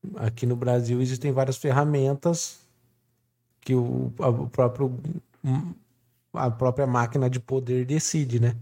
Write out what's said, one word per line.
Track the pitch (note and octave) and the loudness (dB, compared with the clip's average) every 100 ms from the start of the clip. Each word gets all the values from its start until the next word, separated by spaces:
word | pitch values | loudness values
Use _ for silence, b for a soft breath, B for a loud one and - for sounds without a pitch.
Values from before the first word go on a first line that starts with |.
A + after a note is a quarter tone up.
| - - | -12 -4
Aqui | A2+ A#2 B2 | -4 -2 -2
no | |
Brasil | B2 B2 B2 A2+ B2 | -2 0 0 2 0
existem | B2+ B2+ D3 | 0 -2 -2
várias | C3 C3+ C3 | 0 0 0
ferramentas | D3 C3 D3 C#3+ C3+ C#3 E3+ E3 - - _ _ _ _ _ _ _ _ _ _ | 0 2 2 2 2 2 0 0 -4 -12 _ _ _ _ _ _ _ _ _ _
que | - | 0
o, | B2+ A#2+ B2+ B2+ A2+ | 0 2 -2 -4 0
a, | D3 | 2
o | A#2 C3+ | 2 -2
próprio, | - B2 - C#3 B2 D3 E3 - _ C#3 C3 F3 F3 _ _ _ _ _ | 2 2 2 -4 -2 -6 -8 -12 _ -2 -2 -2 -12 _ _ _ _ _
a | - B2+ | -2 -2
própria | A#2 C3 B2 C3 | 2 0 2 0
máquina | B2 A#2 C#3+ B2+ | 2 0 2 0
de | B2+ | 0
poder | - C3 B2 B2+ | -2 -4 0 -2
decide, | B2+ D3+ - E3 C3+ A#2+ | 0 -2 0 -2 0 2
né? | A#2 A2+ | 2 0